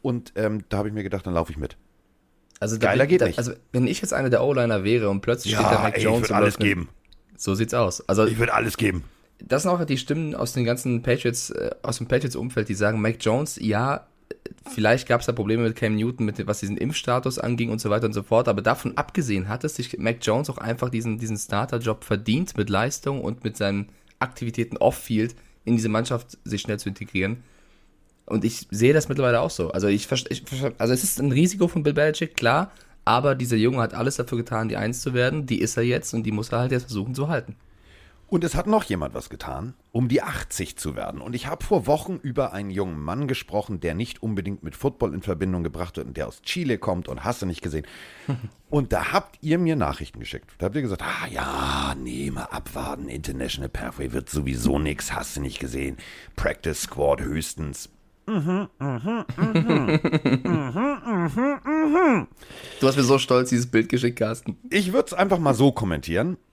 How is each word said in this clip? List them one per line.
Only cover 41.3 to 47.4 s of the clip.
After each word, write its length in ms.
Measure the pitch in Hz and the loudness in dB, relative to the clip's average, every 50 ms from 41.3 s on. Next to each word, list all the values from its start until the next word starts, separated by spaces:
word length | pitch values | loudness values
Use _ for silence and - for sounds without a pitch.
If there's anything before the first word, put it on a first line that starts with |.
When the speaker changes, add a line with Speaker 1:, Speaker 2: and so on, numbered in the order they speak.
| 120 | -8
Speaker 1:
ich 120 | 123 - | -6 -4
hab 160 | 135 160 - - | -6 -6 -6 0
vor 220 | - 208 165 98 | 2 2 2 4
Wochen 300 | 135 147 156 - - 185 - - | 2 2 2 0 -6 -8 -6 -6
über 300 | 143 120 143 135 - 82 | -4 -2 0 -2 -2 -2
einen 160 | 98 104 98 | -6 -6 -4
jungen 280 | 92 98 98 92 80 | -2 -2 -2 -2 -4
Mann 300 | 76 73 78 92 127 147 | -6 -4 -4 -4 -2 -2
gesprochen, 540 | 131 131 - - - - 107 104 - 104 82 | -2 -4 -4 -6 -4 -4 -4 -2 -2 -6 -4
der 120 | - 85 80 | -2 -2 -2
nicht 300 | 90 120 - - - - | -2 -4 -6 -8 -8 -6
unbedingt 400 | 110 107 95 87 98 101 - - | -4 -2 -2 -4 -4 -8 -6 -10
mit 100 | 80 - | -12 -10
Football 400 | - - 139 - - 123 95 73 | -4 -4 -4 -2 0 -2 -2 -2
in 80 | 90 | -4
Verbindung 420 | - 101 90 78 95 95 92 87 82 | -4 -4 -2 0 0 0 0 -2 -2
gebracht 340 | 82 76 82 87 87 - | -4 -4 -6 -8 -8 -8
wird 100 | 82 65 | -10 -10
und 80 | 60 - | -8 -6
der 140 | 76 73 - | -8 -8 -8
aus 120 | - - | -8 -12
Chile 360 | _ - - 175 170 135 117 | _ -6 -4 -2 0 0 -2
kommt 320 | 98 - 110 92 90 - - | 0 0 -2 -2 -2 -4 -6
und 160 | 67 64 - | -8 -6 -4
hast 160 | - 123 - | -4 -4 -2